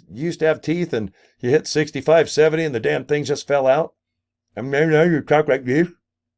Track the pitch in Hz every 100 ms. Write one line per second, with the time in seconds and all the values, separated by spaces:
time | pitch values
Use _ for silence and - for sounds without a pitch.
0 | _ 107 165 160 156 151 - 170 165 120
1 | 101 - _ _ 120 151 - 151 151 139
2 | 139 165 135 - 156 156 160 151 143 147
3 | 127 147 135 143 - 143 131 139 165 -
4 | _ _ _ _ _ - 127 139 160 151
5 | 175 156 - 147 151 135 123 139 175 -
6 | _ _ _